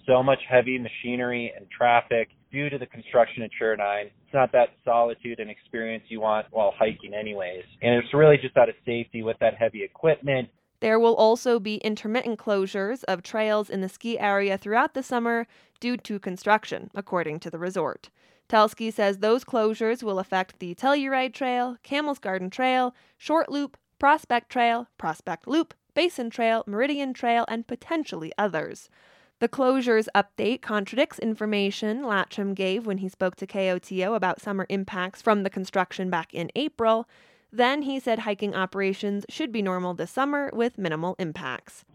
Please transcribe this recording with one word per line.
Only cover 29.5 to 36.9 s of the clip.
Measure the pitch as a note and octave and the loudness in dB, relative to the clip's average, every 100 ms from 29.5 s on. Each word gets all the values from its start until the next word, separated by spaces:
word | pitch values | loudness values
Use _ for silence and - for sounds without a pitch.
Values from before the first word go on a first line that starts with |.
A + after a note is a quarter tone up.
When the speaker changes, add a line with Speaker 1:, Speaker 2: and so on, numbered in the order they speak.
| - B3+ C4+ B3 A3 A3 | 2 2 2 4 2 4
Speaker 2:
update | G3+ - - G3+ F3 | 0 0 -2 -4 -4
contradicts | - G#3 G3 A3 E4 - | -4 -4 -2 0 0 -2
information | A3+ A3 G#3+ G#3 G3 - G#3+ A#3 | -4 -2 -2 0 0 -2 -4 -4
Latcham | C4+ G3 - - G3 | -2 -2 -2 -4 -4
gave | G3 F#3+ G3 A3 | -2 -2 -2 -4
when | F#3+ | -6
he | F#3+ | -6
spoke | - F#3 - | -2 -4 -4
to | G3 | -6
K | G3+ F#3+ | -2 0
O | F3+ | -2
T | - F#3 | -4 -2
O | F#3 | 0
about | A3 F#3 - | 0 0 -2
summer | G#3 G3 F3+ | -4 -4 -2
impacts | G3 F#3+ F#3+ F#3 - | -4 -4 -6 -6 -2
from | A#3 G#3 | 2 2
the | G3 | 0
construction | G3 F#3 G3 F3+ - F#3 | -6 -4 -2 -2 -4 -4
back | F3 E3 | -4 -4
in | - E3 - | -8 -6 -4
April. | D4+ - A3+ | -4 0 2